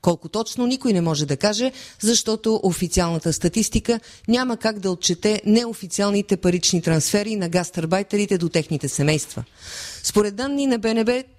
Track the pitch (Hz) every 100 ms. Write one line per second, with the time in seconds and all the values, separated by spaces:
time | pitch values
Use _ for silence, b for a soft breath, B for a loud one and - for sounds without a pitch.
0 | - 170 165 214 226 - 247 262 247 190
1 | 165 151 143 139 208 208 254 262 B B
2 | 214 233 - 220 226 220 185 170 170 -
3 | 170 165 165 156 175 220 202 - - 226
4 | B B - 247 254 226 220 208 190 180
5 | - 170 208 214 - 220 233 220 180 -
6 | 202 202 202 180 180 180 - 175 165 160
7 | - 208 208 214 175 175 170 - 160 185
8 | 202 208 202 185 165 165 151 147 139 -
9 | 143 156 - - - B B B B B
10 | - 202 208 202 269 285 277 233 220 226
11 | 226 247 262